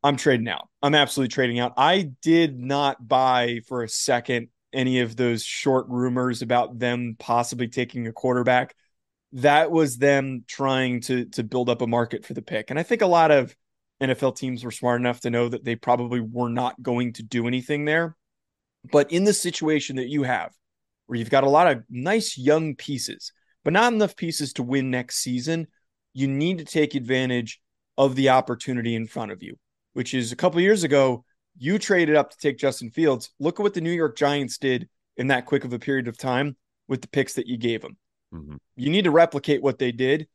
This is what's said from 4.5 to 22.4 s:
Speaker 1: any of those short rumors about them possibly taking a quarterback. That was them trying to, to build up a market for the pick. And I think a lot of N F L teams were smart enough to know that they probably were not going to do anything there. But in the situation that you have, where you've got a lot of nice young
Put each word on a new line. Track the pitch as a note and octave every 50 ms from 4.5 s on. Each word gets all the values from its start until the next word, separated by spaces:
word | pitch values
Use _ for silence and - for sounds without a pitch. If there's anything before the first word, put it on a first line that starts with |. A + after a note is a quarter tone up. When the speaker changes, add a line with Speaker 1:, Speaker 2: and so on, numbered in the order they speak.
| _ _ _ _
Speaker 1:
any | - C3 C3 B2+ B2+ B2+
of | B2 A2+ A2+
those | A2+ B2 A#2+ A#2 A2+ -
short | - - - - C#3+ C3 C3 - -
rumors | B2 B2 B2 B2+ B2 B2+ B2+ B2+ A#2+ A#2+ C3
about | A#2 B2 A#2+ B2 - B2 A#2
them | B2 B2 A#2+ A#2+ B2 A#2+ A2+ _
possibly | - - A#2+ A#2+ A#2+ - - A#2+ B2+ A#2+
taking | - - B2 A#2+ - B2 A#2
a | A2+ A2+
quarterback. | - - B2+ B2 B2 B2 A#2+ B2 B2 C3 - - _ _ _ _ _ _ _ _ _ _ _ -
That | C3 B2 D3 C#3+ D3+ D#3+ D#3
was | E3+ D#3+ D#3+ C#3 A#2+
them | A#2+ C3 C#3+ C#3 C#3 C3+ C3+ C3 B2 -
trying | _ - - C3+ C3+ C3 C3 C3 B2+ B2 A#2+ A#2+
to, | - C3 B2 A#2+
to | - - - A#2
build | G#2+ A#2 B2+ B2 A#2+
up | A#2+ A#2
a | B2+
market | A#2 A#2 A#2+ A#2 A2+ - A2 -
for | - C3
the | B2+ A2
pick. | - - A2 A2 -
And | B2+ D3
I | F3
think | - A#3+ G#3+
a | G#3+
lot | F#3 F3 E3+ E3 D#3
of | D3+ C#3 B2+ A#2+ - _ _ _ _ _ _ _ _ _
N | C#3 C3
F | B2+ - -
L | C3
teams | B2 - - C3 B2+ A#2 A#2+
were | A#2+
smart | A2 - - B2 A#2+ A#2+
enough | B2 B2 A#2+ B2
to | - B2
know | A#2 A#2+ A#2+ A#2+
that | A#2 A2+ -
they | A#2 A#2
probably | A2 - - B2 B2 B2 A#2+ A#2+ B2
were | A2+ A2 A2+ A#2+ B2 A#2+
not | A#2 B2 B2+ B2 - - B2
going | B2+ B2 A#2+ B2 A#2+ A2+
to | - A#2
do | A2 B2 A#2+ A2+ A#2+
anything | B2 B2+ B2 - D3+ D3 D3
there. | D3+ D#3 D#3+ E3+ E3 D#3+ _ _ _ _ _ _ _ _ _ _ _ _ _ _ - -
But | D3 C#3+ -
in | E3 F3 F#3+
the | G#3 G3+
situation | - - F3 E3 - E3 D#3 D#3 D3 C3+ - C#3
that | C3 C3 A#2+
you | D3 D3 C#3
have, | B2+ B2 G2 E2+ E2+ _ _ _ _ _ _ _ _ _ _ _
where | _ B2 A#2
you've | A#2 A2
got | B2+ C3+ C3+
a | C#3
lot | C#3 D3+ F3
of | F3 C#3 A#2+ A2+ _
nice | - B2 B2+ E3+ G#3 A3+ A3 - -
young | -